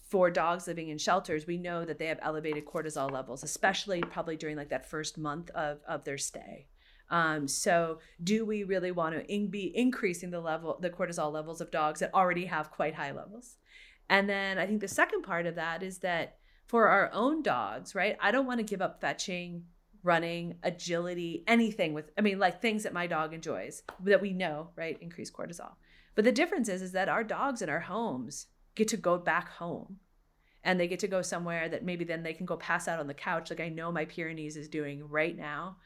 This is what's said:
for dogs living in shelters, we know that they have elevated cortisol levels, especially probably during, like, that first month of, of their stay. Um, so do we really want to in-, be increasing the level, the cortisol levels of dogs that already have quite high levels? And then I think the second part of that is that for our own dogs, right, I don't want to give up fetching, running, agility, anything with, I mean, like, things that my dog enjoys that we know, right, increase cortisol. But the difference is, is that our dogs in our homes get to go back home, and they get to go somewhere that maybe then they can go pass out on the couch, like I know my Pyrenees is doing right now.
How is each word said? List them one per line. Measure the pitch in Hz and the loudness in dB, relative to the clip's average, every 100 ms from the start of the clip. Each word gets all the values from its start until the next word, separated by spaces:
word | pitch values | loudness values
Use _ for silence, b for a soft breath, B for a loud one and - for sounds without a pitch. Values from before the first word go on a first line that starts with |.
| - | 0
for | 196 180 | 6 6
dogs | 175 165 180 180 | 6 2 2 -2
living | 165 160 | -6 -6
in | 151 | -2
shelters, | - 185 190 156 156 | 2 2 2 -2 -2
we | 175 | -4
know | 175 170 | -4 -4
that | 165 151 | -4 -4
they | 160 | -4
have | 156 | -2
elevated | 151 156 156 147 | -2 -2 -2 -4
cortisol | 147 170 151 151 135 | -4 -6 -4 -2 -2
levels, | 135 131 131 | -4 -6 -8
especially | 143 - 190 190 202 175 | -8 0 2 2 -2 0
probably | 175 180 165 160 | 0 -2 -4 -4
during, | 156 151 | -4 -6
like, | 143 | -4
that | 131 - | -4 -4
first | 156 151 - | -6 -6 -4
month | 151 151 170 | -4 -4 -6
of, | 165 151 147 - | -4 -2 -4 -6
of | 151 | -6
their | 143 139 | -4 -4
stay. | - - - - - b b b - | -4 -8 -14 -16 -20 b b b -2
Um, | 170 160 156 139 | 2 2 2 -2
so | - 202 170 165 160 b - | 0 4 6 4 -2 b -6
do | 170 220 | 2 2
we | 214 214 | 2 0
really | 190 190 180 | 0 0 2
want | 175 160 | 0 0
to | 165 - | 0 -2
in-, | 208 208 | -2 0
be | 202 190 220 | -2 -2 4
increasing | 254 247 196 175 180 | 4 4 0 0 -4
the | 175 | -4
level, | 165 160 165 - | -2 -2 -2 -2
the | 175 | -2
cortisol | 175 175 170 151 | -2 -2 0 -2
levels | 156 156 165 | -2 -6 -8
of | 160 | -4
dogs | 165 151 156 | 0 2 2
that | 180 | 2
already | 190 180 175 170 | 6 6 4 0
have | 165 151 | -2 -2
quite | - 156 | -2 -2
high | 160 143 | -2 -6
levels? | 139 160 220 - - b b b b - | -8 -12 -16 -18 -20 b b b b 4
And | 196 202 | 4 4
then | 196 196 190 | 0 0 0
I | 170 | 0
think | 214 | 0
the | 196 | 0
second | - 339 415 | 2 4 2
part | 196 170 170 | -2 -2 -2
of | |
that | 170 165 165 | -2 -4 -4
is | 190 185 | -6 -4
that | 185 165 - - _ _ - | -2 0 -2 -8 _ _ 0
for | 233 202 | 6 8
our | 196 165 | 8 6
own | 190 254 311 | 4 2 2
dogs, | 233 123 101 117 185 | 2 0 0 -4 -6
right, | 190 202 - | 0 0 2
I | 196 | 2
don't | 254 262 | 4 2
want | 240 | -2
to | |
give | 214 185 | -2 -2
up | 180 - | -2 -2
fetching, | 156 151 - 180 175 175 170 _ _ - | -2 -2 -4 -6 -6 -10 -14 _ _ -2
running, | 175 165 170 170 170 170 | 2 4 2 -2 -6 -4
agility, | 180 170 175 170 175 175 170 165 - | -4 -4 -2 -2 -2 -4 -4 -4 4
anything | 233 226 220 165 | 4 4 2 0
with, | 151 - - | -2 -4 0
I | |
mean, | 208 196 | 2 4
like, | 185 175 | 2 4
things | 233 214 | 0 0
that | 214 | -2
my | 175 175 | -2 0
dog | 160 156 | 0 -2
enjoys | 165 160 98 117 170 - - | -4 -6 -4 -6 -10 -14 -4
that | 185 190 | 6 6
we | 202 | 6
know, | 185 175 151 165 - | -2 -2 -4 -8 -8
right, | 165 - | -8 -6
increase | 170 - - | -10 -12 -12
cortisol. | - - 170 - - b b b | -8 -10 -10 -14 -18 b b b
But | - | 4
the | 220 | 6
difference | 240 349 370 208 | 6 4 2 0
is, | 185 | -2
is | 185 | -2
that | 185 185 | 0 2
our | 170 | 0
dogs | 226 175 269 240 | 0 -2 -2 -2
in | 170 | -2
our | 156 | -2
homes | 165 196 226 131 123 - - _ _ | -2 -4 -2 -4 -6 -10 -14 _ _
get | - 214 | 0 0
to | 202 | 2
go | 175 175 | 2 2
back | 175 160 170 | 2 0 -2
home, | - 170 113 - 190 _ _ _ _ _ _ | -8 -8 -8 -10 -16 _ _ _ _ _ _
and | 180 185 | 0 2
they | 175 | 2
get | 185 | 0
to | 196 | 0
go | 185 | 0
somewhere | 175 175 170 170 165 | -2 -4 -2 -2 -2
that | 156 | -4
maybe | 180 175 | -4 -4
then | 170 165 | -4 -4
they | 165 | -6
can | 165 180 | -6 -4
go | 165 | -4
pass | - 170 175 | 0 0 0
out | 165 | -2
on | 143 | -4
the | |
couch, | 139 185 165 170 | -6 -2 -2 -2
like | 160 | -6
I | 165 | -6
know | 160 165 | -4 -2
my | 170 160 | -2 -2
Pyrenees | 175 160 160 151 151 | -4 -6 -6 -8 -10
is | 151 | -6
doing | 160 143 143 147 | -6 -4 -8 -4
right | 151 165 170 | 0 0 -2
now. | 151 147 180 185 | -6 -6 -8 -12